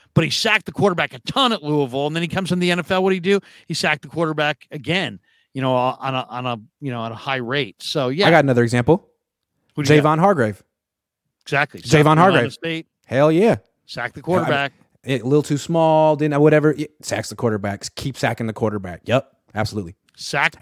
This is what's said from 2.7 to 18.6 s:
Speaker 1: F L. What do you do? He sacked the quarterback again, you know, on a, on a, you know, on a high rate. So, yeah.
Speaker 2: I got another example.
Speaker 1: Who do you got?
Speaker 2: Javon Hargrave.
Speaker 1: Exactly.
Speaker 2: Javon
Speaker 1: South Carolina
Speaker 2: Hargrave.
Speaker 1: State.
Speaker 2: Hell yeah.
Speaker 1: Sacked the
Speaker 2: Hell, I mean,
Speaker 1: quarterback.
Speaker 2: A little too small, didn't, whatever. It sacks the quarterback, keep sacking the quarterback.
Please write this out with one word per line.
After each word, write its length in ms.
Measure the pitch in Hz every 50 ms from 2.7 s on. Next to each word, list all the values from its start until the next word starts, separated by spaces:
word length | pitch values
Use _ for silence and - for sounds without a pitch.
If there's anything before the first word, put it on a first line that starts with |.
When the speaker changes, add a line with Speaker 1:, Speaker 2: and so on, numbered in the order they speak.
| 175 175
Speaker 1:
F 120 | 165 -
L. 120 | 190 185 185
What 60 | 196
do 60 | 190
you 60 | 185
do? 180 | 170 190 202 196 - - - - _ -
He 60 | 165
sacked 300 | - - 165 151 147 -
the 60 | 143
quarterback 580 | - 156 170 156 156 151 147 147 147 _ _ _
again, 500 | - 151 113 139 170 190 170 120 101 90 _ _ _ _ _ _ -
you 80 | 135
know, 120 | 131 131 127
on 400 | 123 123 127 127 - 131 135 131
a, 120 | 127 117 -
on 160 | 110 123 127
a, 120 | 127 120 107 107 _ _ _
you 100 | 147 135
know, 80 | 123 117
on 120 | 113 113
a 40 | 110
high 220 | 101 - 143 135 131
rate. 440 | 120 113 135 147 131 98 - _
So, 280 | - - - 156 131 123
yeah. 180 | 135 170 202 170
Speaker 2:
I 20 |
got 140 | 170 156 143
another 180 | 135 123 120 120
example. 460 | 113 120 120 117 - 165 202 _ _ _ _ _ _ _ _ _ _ _ _ _ _ -
Speaker 1:
Who 60 | 151 143
do 100 | 135 151
you 80 | 151
got? 160 | 143 156 156 156
Speaker 2:
Javon 20 |
Hargrave. 440 | 175 202 185 143 113 107 101 - _ _ _ _ _ _ _ _ _ _ _ _ _ _ _ _
Speaker 1:
Exactly. 400 | _ - 143 139 147 - - 92
Speaker 2:
Javon 20 | -
Speaker 1:
South 60 | 117
Carolina 300 | 151 151 147 156 156 160
Speaker 2:
Hargrave. 320 | 180 196 175 135 120 135 -
Speaker 1:
State. 340 | - - 165 165 160 160 _ _ _ _
Speaker 2:
Hell 260 | - 113 131 147 156
yeah. 240 | 160 170 214 233 147 104 _ _ _ _ _ _
Speaker 1:
Sacked 260 | - 127 120 120 -
the 60 | 147 135
Speaker 2:
Hell, 120 | 160 180
I 20 | 180
mean, 80 | 165
Speaker 1:
quarterback. 280 | 170 147 139 139 139 _ _ _ _ _ _ - 123
Speaker 2:
A 120 | 135 120
little 220 | 104 127 143 151 139
too 140 | - 151 135
small, 580 | - - 170 165 160 160 156 156 156 156 156
didn't, 240 | 139 151 156 143 143
whatever. 300 | 147 156 151 151 143 156 147
It 180 | 139 151 - _ _
sacks 280 | - - 107 107 110 -
the 60 | 107
quarterback, 580 | - 123 117 107 101 101 101 101 101 - - -
keep 220 | - - 139 123 -
sacking 280 | - 120 117 - 117 110
the 60 | 107
quarterback. 480 | -